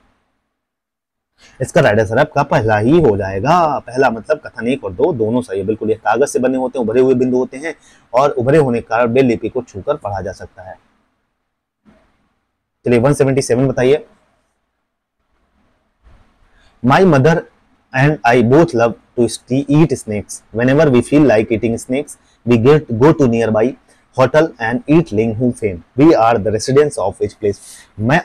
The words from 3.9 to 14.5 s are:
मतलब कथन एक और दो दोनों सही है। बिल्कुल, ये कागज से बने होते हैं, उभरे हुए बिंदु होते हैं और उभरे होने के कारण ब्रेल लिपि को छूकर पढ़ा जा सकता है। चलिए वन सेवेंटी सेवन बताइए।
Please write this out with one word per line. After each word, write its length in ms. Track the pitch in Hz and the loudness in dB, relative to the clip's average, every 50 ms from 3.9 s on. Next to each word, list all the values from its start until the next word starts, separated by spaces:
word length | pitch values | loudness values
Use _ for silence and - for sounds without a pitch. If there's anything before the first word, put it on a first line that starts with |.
| 120 131 139 120 | -2 0 0 0
मतलब 320 | 113 110 104 - 156 147 - | -2 -4 -4 -6 -6 -6 -6
कथन 220 | - - 120 113 | -16 -14 -8 -6
एक 160 | 123 143 - 113 | -6 -6 -4 -6
और 100 | 95 87 | -8 -4
दो 200 | 113 139 180 156 | -2 -2 -2 0
दोनों 280 | 110 107 110 123 123 | -2 -2 -2 -2 -4
सही 180 | - - 95 98 | -4 -6 -6 -6
है। 60 | 95 | -4
बिल्कुल, 240 | 107 107 - 110 107 | -4 -6 -4 -4 -4
ये 60 | 107 | -4
कागज 320 | - - 104 113 117 143 | -4 -2 -2 0 0 -2
से 120 | - - 131 | -2 -2 -2
बने 180 | 127 127 135 | -2 -2 -2
होते 220 | 131 131 123 - 131 | -2 -4 -6 -6 -6
हैं, 60 | 113 | -4
उभरे 160 | 110 113 131 | -2 0 2
हुए 120 | 131 135 127 | 2 2 0
बिंदु 240 | 123 127 127 123 | 0 -2 -2 -2
होते 200 | 123 127 123 131 | -2 -4 -4 -8
हैं 180 | 131 156 165 - _ _ _ _ _ _ - - | -12 -12 -12 -12 _ _ _ _ _ _ -4 -2
और 160 | 127 143 143 | 0 0 0
उभरे 280 | - 131 113 131 151 | 0 -2 0 2 2
होने 220 | 160 139 127 120 113 | 2 2 2 -2 -4
के 60 | - - | -6 -4
कारण 180 | 110 117 123 | -2 -2 0
ब्रेल 180 | 113 117 135 135 | 0 2 2 2
लिपि 240 | 120 113 - 113 104 | 2 0 -2 -4 -6
को 120 | - 127 | -8 -8
छूकर 340 | 123 _ - 95 - 143 147 | -10 _ -14 -12 -6 -6 -6
पढ़ा 260 | - - 101 101 95 | -6 -6 -10 -10 -8
जा 100 | 92 98 | -10 -10
सकता 320 | 90 - 92 - _ 95 90 | -12 -14 -18 -20 _ -20 -20
है। 120 | 92 90 _ _ _ _ _ _ _ _ _ _ _ _ _ _ _ _ _ _ _ _ _ _ _ _ _ _ _ _ _ _ _ _ _ _ _ _ _ _ _ _ _ - | -20 -20 _ _ _ _ _ _ _ _ _ _ _ _ _ _ _ _ _ _ _ _ _ _ _ _ _ _ _ _ _ _ _ _ _ _ _ _ _ _ _ _ _ -2
चलिए 140 | 120 123 117 | 0 0 2
वन 140 | 120 143 143 | 2 2 2
सेवेंटी 280 | - 135 135 131 135 | 2 0 0 0 -2
सेवन 260 | 127 - 117 127 135 | -2 -2 -2 0 0
बताइए। 400 | 131 127 131 123 131 147 - - _ _ _ _ _ _ _ _ _ | -2 0 0 2 2 0 0 -2 _ _ _ _ _ _ _ _ _